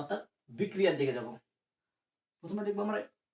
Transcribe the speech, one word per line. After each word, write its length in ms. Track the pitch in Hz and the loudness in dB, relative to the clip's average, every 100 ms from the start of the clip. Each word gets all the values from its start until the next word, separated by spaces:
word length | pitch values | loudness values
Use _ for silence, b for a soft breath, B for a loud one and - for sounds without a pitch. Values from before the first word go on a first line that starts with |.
অর্থাৎ 180 | 143 151 - _ - 117 | -2 -4 -6 _ -14 -4
বিক্রিয়ার 380 | 196 190 190 147 | -2 4 4 4
দিকে 120 | 135 107 | 2 0
যাব। 100 | 110 - - _ _ _ _ _ _ _ _ _ | -6 -10 -18 _ _ _ _ _ _ _ _ _
প্রথমে 220 | 170 208 202 | -6 -2 0
দেখবো 140 | 202 208 | 0 0
আমরা 120 | 208 - _ _ | 0 -4 _ _